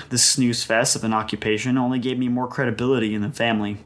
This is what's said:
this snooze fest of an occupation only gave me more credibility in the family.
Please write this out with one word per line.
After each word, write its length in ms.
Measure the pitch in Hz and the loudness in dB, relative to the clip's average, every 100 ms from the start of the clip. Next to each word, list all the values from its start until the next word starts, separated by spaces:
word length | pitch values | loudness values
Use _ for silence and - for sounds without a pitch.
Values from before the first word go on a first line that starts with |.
| - | -2
this 120 | 123 | 2
snooze 440 | - - 123 117 - | 2 4 2 0 0
fest 280 | 113 127 | 2 2
of 120 | - 113 | 0 0
an 80 | |
occupation 640 | 110 107 - 113 107 123 127 | 0 -2 -4 -2 0 0 0
only 200 | 123 127 | 0 0
gave 220 | 123 127 | -2 -2
me 80 | 127 | 0
more 180 | 123 123 | 0 -2
credibility 720 | - 127 110 123 131 110 107 | -2 -2 0 0 2 0 -2
in 60 | |
the 80 | 101 | -4
family. 480 | - 117 110 104 104 | -2 0 0 -2 -6